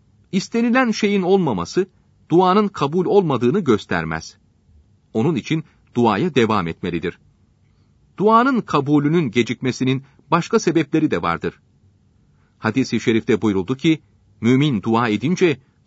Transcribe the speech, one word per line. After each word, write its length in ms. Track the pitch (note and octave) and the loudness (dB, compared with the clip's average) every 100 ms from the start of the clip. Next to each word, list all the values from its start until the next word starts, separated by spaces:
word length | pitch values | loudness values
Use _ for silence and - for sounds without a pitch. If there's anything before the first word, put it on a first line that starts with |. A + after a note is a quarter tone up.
| _ _ - | _ _ -6
İstenilen 600 | F#3 - A#3 A#3+ B3 B3 | -6 -2 -2 0 2 0
şeyin 300 | G#3+ G#3 G3+ | 0 0 0
olmaması, 680 | F3 G3 D#3+ F#2+ F2 - G3 _ _ _ - | 2 2 0 -2 -2 -2 -4 _ _ _ 0
duanın 380 | E3+ F#3 G3 G#3 | 2 4 2 0
kabul 380 | - C#3+ F3 E3+ | -2 -4 -2 2
olmadığını 540 | G3+ E3+ B2 A#2+ F#3 | 2 2 0 0 0
göstermez. 800 | D#3 G#2 - F2+ D#2+ D#2+ - - _ _ _ _ _ _ _ | 0 0 0 -4 -4 -8 -10 -20 _ _ _ _ _ _ _
Onun 220 | A2 C3 C#3+ | -2 -2 -2
için 280 | - D#3+ - _ _ A#2+ | -4 -6 -8 _ _ 0
duaya 400 | A#2 G2+ F3 C3+ | 2 2 0 2
devam 320 | A2 G#2+ E2+ | 2 0 -2
etmelidir. 520 | E2 F#2 E2+ E2+ - _ _ _ _ _ _ _ _ _ - | -6 -6 -4 -6 -8 _ _ _ _ _ _ _ _ _ -2
Duanın 440 | G3+ A3+ B3+ B3 | 4 4 4 0
kabulünün 720 | - D3+ C3+ D3 D3 E3+ C#3 | 0 -2 2 2 2 0 0
gecikmesinin 720 | A#2 A2+ B2+ C3 - B2+ C3 - _ - | 0 -2 -2 -6 -2 -2 -4 -6 _ -4
başka 280 | E3+ - A3+ | -2 0 -2
sebepleri 520 | F#3 D#3+ D3+ D#3 D3+ | 0 -2 0 -2 0
de 100 | F2 | -2
vardır. 380 | E2+ E2 E2+ - _ _ _ _ _ _ _ _ _ _ | -2 -4 -6 -10 _ _ _ _ _ _ _ _ _ _
Hadis-i 400 | A2 A#2+ B2+ A2+ | -4 -2 -2 -2
şerifte 420 | - A2+ - G#2+ | 0 0 0 0
buyuruldu 360 | G#2+ F#2+ F2+ C3 | 0 -2 -4 -4
ki, 240 | E3 D#3 _ _ _ - | -2 -2 _ _ _ -4
"Mümin 400 | A2+ C3 D3+ A2 | 0 2 0 -2
dua 280 | A2+ A2+ A#2+ | -2 0 0
edince 480 | G#2 C3+ F3+ F3+ C3+ _ _ | -2 -2 0 0 0 _ _